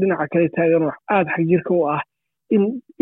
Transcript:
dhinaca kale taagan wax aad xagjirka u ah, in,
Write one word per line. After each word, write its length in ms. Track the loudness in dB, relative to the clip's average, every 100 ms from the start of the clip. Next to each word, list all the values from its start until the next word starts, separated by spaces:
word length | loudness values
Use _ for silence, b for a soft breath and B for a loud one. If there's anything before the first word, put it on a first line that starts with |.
dhinaca 300 | -2 -2 -2
kale 160 | 0 0 0
taagan 300 | 2 2 0
wax 100 | -4 -2
aad 160 | -2 0
xagjirka 380 | -2 0 0 0
u 80 | 0 0
ah, 80 | -4 -8 _ _ _ -2
in, 80 | 0 0 -4 -10 0